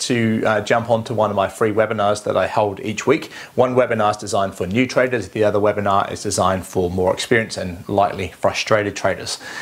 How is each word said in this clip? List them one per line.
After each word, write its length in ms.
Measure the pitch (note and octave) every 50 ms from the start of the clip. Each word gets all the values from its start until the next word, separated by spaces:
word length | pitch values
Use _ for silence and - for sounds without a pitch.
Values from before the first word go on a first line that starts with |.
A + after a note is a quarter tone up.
| - -
to, 340 | B2+ A#2 A2+ A2 A2 A2 A2
uh, 180 | G#2+ A2 G#2 G#2
jump 260 | - A#2+ A#2 A2+ A#2
onto 240 | A#2+ A2+ A2 - A#2+
one 160 | G#2+ G#2+ G2+
of 80 | G2+
my 120 | G2+ F#2+ F#2+
free 220 | - - A#2+ A2
webinars 540 | G2+ A2 A2 G#2+ A2+ G#2+ G2+ G2+ G#2+ G#2 -
that 100 | G#2+ G2+
I 120 | G2 F#2
hold 340 | F2+ - A2+ G#2+ G#2 G2 -
each 260 | - A2 G#2+ - -
week. 240 | - D3 D#3+ - - - - - - -
One 200 | A#2+ B2 B2+ B2+
webinar 380 | B2 B2 A#2 A#2 A2 G#2 G#2 G#2
is 40 |
designed 380 | - G#2+ G2+ G#2+ G2+ G2 F#2+ F2+
for 120 | - F#2+
new 200 | F2 G2 A#2+ B2+
traders, 420 | B2+ - C3+ B2+ B2+ B2 A#2 F#2+ F#2
the 160 | - A2 G#2+
other 140 | G#2 G#2 G#2
webinar 520 | G2+ G#2 G2+ G#2 G2+ G2+ G2 G2+ - -
is 120 | - - -
designed 440 | G#2+ F#2+ - F#2 F#2 F#2+ F#2+ F2
for 240 | - - F#2+ F2+ F2
more 220 | F2 F#2 F#2 F2+ -
experienced 460 | - - - B2 A2+ A2 F#2+ - G2
and 280 | F#2+ F#2 E2+ F2+ - -
lightly 380 | G2+ G2+ G2+ - - F#2+ F#2+ F2
frustrated 680 | - - - G2 F2+ - - - A2+ G#2+ G#2 G2+ F#2+
traders. 420 | - - G2 F2+ F2 - - - - - - - -